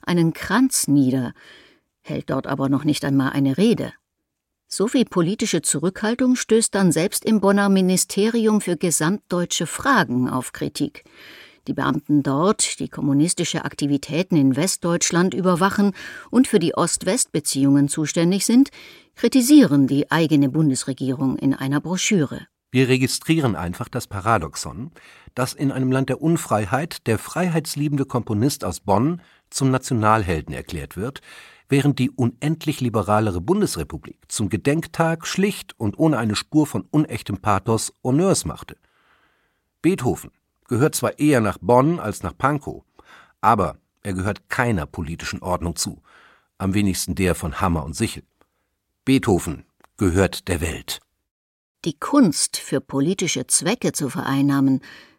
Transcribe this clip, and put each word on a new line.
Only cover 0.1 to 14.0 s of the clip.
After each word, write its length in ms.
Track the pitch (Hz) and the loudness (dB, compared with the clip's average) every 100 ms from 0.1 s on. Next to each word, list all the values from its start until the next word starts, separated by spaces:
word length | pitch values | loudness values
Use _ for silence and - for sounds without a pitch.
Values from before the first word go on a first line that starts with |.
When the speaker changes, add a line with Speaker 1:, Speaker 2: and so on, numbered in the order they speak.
| 175 165 | 2 2
Speaker 1:
Kranz 540 | - - 202 262 - - | 0 -4 2 2 0 0
nieder, 460 | 143 131 135 120 - - - _ _ _ _ | 2 2 0 -4 -8 -20 -20 _ _ _ _
hält 280 | - 147 - | -10 -10 -4
dort 160 | 135 - | -6 -4
aber 220 | 135 135 | -4 0
noch 160 | 139 | 0
nicht 200 | 156 135 | 0 -2
einmal 260 | 151 135 131 | 0 2 2
eine 260 | 143 139 131 | 0 0 2
Rede. 360 | 220 202 - - _ _ _ _ _ _ _ | 2 2 -2 -10 _ _ _ _ _ _ _
So 180 | - 208 | -4 -2
viel 200 | 269 226 | 0 0
politische 560 | 185 170 214 220 170 | 0 -2 -2 -2 -2
Zurückhaltung 720 | - 143 165 - 214 240 254 254 | -2 -2 -2 -4 -4 0 0 0
stößt 380 | - 226 220 | 2 2 2
dann 180 | 202 185 | 2 2
selbst 320 | 156 185 - | 2 0 -2
im 160 | - 214 | 0 2
Bonner 280 | 196 202 202 | 4 4 4
Ministerium 920 | 190 185 185 - - 214 233 220 214 | 2 2 0 -2 0 0 2 2 0
für 160 | 185 170 | 0 -2
gesamtdeutsche 880 | 180 - 156 202 - 180 175 - 170 | -2 0 0 -2 -4 -4 -2 -4 -6
Fragen 600 | - 269 247 127 123 123 | -4 0 2 2 0 0
auf 240 | 127 - | -2 -6
Kritik. 520 | - 143 - 147 - _ - - - - _ - | -6 -8 -4 -6 -6 _ -20 -20 -20 -20 _ -10
Die 60 | |
Beamten 480 | 135 135 147 - 147 | -4 -2 -2 0 0
dort, 580 | 143 135 185 214 - - | 2 0 0 0 -2 -4
die 80 | 151 | -10
kommunistische 760 | - 147 139 165 - 170 170 | -6 0 2 2 0 -4 -4
Aktivitäten 720 | 143 - 143 143 | -8 -6 -2 -2